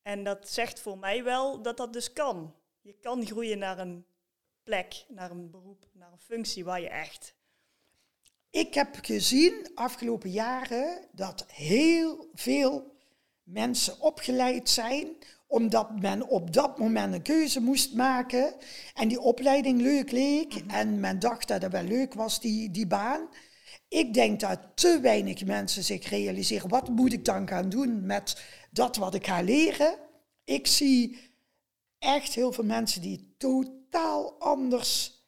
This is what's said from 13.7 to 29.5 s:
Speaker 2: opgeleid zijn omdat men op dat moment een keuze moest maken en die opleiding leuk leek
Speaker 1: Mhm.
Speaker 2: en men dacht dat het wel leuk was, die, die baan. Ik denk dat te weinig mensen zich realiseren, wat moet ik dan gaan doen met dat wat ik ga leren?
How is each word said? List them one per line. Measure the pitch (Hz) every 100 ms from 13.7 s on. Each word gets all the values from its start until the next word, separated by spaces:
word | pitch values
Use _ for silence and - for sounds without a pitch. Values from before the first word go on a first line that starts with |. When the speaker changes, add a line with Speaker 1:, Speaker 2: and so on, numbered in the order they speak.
| 247 - -
Speaker 2:
opgeleid | 311 302 - 254 254 247 247
zijn | - 226 277 311 320 - - _
omdat | 269 226 226 214 214
men | 190 196 254
op | 214 -
dat | 165 285 -
moment | 220 220 202
een | 180
keuze | - 320 302 262
moest | 240 269 - 220
maken | 254 254 247 247 285 - - - -
en | - 220
die | 240
opleiding | 247 240 269 277 269 247
leuk | 247 285 -
leek | 240 277 294 320 208
Speaker 1:
Mhm. | 180
Speaker 2:
en | 208 214 208
men | 190 190
dacht | 226 226 -
dat | 196
het | 190
wel | 185
leuk | 175 240 262
was, | 214 220 -
die, | 233 214 220
die | 180 196
baan. | 196 220 302 330 - - _ - - _
Ik | 320 247
denk | 226 220 208
dat | 202 180 - -
te | 349 330
weinig | 247 214 196 180 196
mensen | 208 196 202
zich | 180 196 -
realiseren, | 202 202 190 185 208 185
wat | 240 254
moet | 233 254
ik | 208 -
dan | 196 190
gaan | 185 190
doen | 214 269 220 185
met | 202 202 - - - -
dat | - 247 240
wat | 190
ik | 190 -
ga | 180
leren? | 180